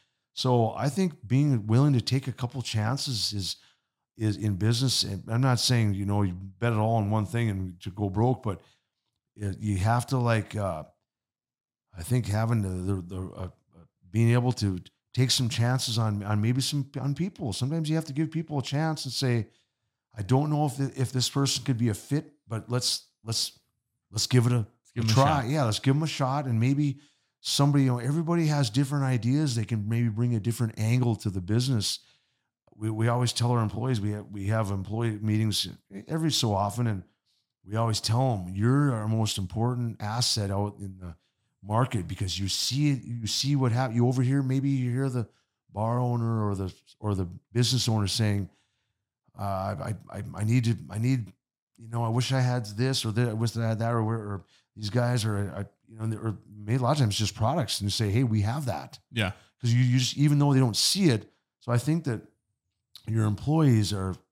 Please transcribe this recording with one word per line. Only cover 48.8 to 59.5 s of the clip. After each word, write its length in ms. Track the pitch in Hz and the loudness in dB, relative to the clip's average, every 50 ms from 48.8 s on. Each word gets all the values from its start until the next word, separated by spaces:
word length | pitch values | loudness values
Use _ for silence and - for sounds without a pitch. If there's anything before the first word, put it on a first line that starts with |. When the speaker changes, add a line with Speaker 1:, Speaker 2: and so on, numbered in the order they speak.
| _ _ _ _ _ _ _ _ _ _ _ - | _ _ _ _ _ _ _ _ _ _ _ -8
Speaker 1:
uh, 40 | 101 | -6
I, 520 | 101 98 95 95 98 95 - - - 104 - - - | -4 -4 -4 -4 -4 -4 -6 -6 -8 -8 -10 -12 -14
I, 120 | - 98 104 - - | -12 -12 -12 -10 -8
I 80 | 87 104 | -4 -2
need 200 | 107 120 127 117 | 0 2 2 2
to, 120 | 113 113 - - - | 0 -2 -2 -6 -8
I 80 | 92 | -6
need, 340 | 104 110 127 135 127 110 90 - _ _ _ _ _ _ _ _ | -2 0 0 0 -2 -4 -6 -14 _ _ _ _ _ _ _ _
you 140 | - 113 113 | -20 -14 -8
know, 120 | 117 117 117 | -6 -4 -2
I 60 | 113 | 0
wish 240 | 110 123 123 - 135 | 0 0 0 0 0
I 80 | 131 | 0
had 240 | 127 123 123 123 110 104 101 104 | 2 0 0 -2 -4 -6 -4 -2
this 260 | 127 131 135 - - | -2 0 0 -2 -2
or 80 | 113 101 | -2 0
that, 160 | 117 123 117 | 0 0 0
I 40 | 107 | 0
wish 160 | 107 117 113 | -2 -2 -2
that 120 | - 117 117 | -2 -2 -2
I 60 | 113 | -2
had 100 | 113 104 | -2 0
that, 120 | 113 117 120 | 0 0 0
or, 80 | 117 110 | 0 0
or 420 | 107 113 113 107 104 104 95 - _ _ _ _ _ _ | 0 -2 -4 -6 -8 -10 -10 -12 _ _ _ _ _ _
these 140 | - 107 101 | -8 -6 -2
guys 380 | 95 123 120 120 123 123 104 | 0 0 2 2 2 0 0
are, 280 | 110 104 101 101 95 71 | 0 -2 -2 -2 -4 -6
I, 100 | 92 101 - _ _ _ | -8 -10 -10 _ _ _
you 120 | - 113 110 | -20 -12 -8
know, 180 | 113 110 113 | -6 -4 -4
or 220 | 101 110 113 104 - - - | -4 -4 -4 -6 -6 -10 -18
maybe 300 | 104 107 104 104 120 135 | -18 -10 -4 -2 0 2
a 40 | 127 | 2
lot 100 | 120 147 | 2 4
of 60 | 151 | 4
times 200 | 135 107 98 - | 4 2 2 0
just 160 | 107 95 - | -2 -2 0
products, 460 | - 107 117 147 175 131 101 - - | 0 0 0 2 0 0 -2 -2 -2
and 60 | 101 | -2
you 40 | 101 | -2
say, 180 | 92 - 117 101 | 0 0 0 2
"Hey, 120 | 95 120 135 | 2 2 2
we 160 | 117 107 107 98 | 2 2 2 2
have 220 | 104 120 156 147 | 0 -2 -4 -4
that." 320 | 123 90 73 65 - - - _ _ - | -4 -6 -6 -8 -12 -16 -20 _ _ -4
Speaker 2:
Yeah. 200 | 117 107 92 104 - - _ | -2 -2 -2 -4 -8 -14 _